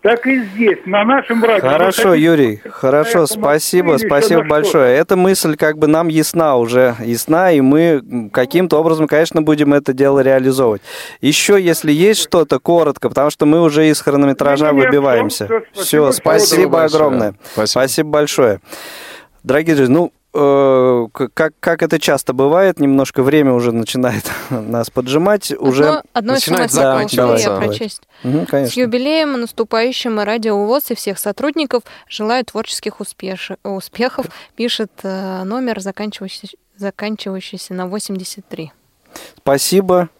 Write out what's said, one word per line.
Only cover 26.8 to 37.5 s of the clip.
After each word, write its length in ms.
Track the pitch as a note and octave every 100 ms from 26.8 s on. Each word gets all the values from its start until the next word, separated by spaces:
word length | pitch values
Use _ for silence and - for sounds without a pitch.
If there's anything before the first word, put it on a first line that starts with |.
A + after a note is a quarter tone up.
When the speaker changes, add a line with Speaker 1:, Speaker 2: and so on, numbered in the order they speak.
Speaker 4:
эс 100 | C3+
Speaker 3:
заканчиваться. 240 | C3 C#3 -
Speaker 4:
хотела 200 | B2 A2+
я 80 | G#2+
Speaker 2:
Да, 60 |
давай. 120 | G2 G2+
Speaker 4:
прочесть. 340 | G#2 A3 - _ _
Speaker 2:
Мгм, 240 | B2 D3 E3+
конечно. 240 | C#3+ B2+
Speaker 4:
«С 40 | A#3+
юбилеем 640 | B3 A#3+ C4+ D#4+ D4+ C4
наступающим 800 | A#3 - A3+ A3+ A#3 B3+ B3 G#3+
Радио 420 | G3+ A3+ A3 G3+ G#3
вос 240 | C4+ C#4
и 40 |
всех 240 | A#3 - F#3
сотрудников. 640 | G#3 G3+ C#4 D4+ D4 A#3+ - - _
Желаю 380 | - G#3+ B3
творческих 560 | A#3+ G#3 A3 - - -
успеш-, 520 | G3+ - F#3+ F#3 - F#3+
успехов», 600 | G3+ G3 - - B3 - G3+ - - -
пишет, 340 | A#3 - G#3+ _
э, 380 | G3 F#3+ F#3+ F#3
номер, 360 | F#3+ A#3+ B3+ G#3+
заканчивающийся, 760 | F#3+ - G#3+ - F#3+ - G3+ - _ G3+
заканчивающийся 960 | G3 - G#3 G#3+ - F#3+ -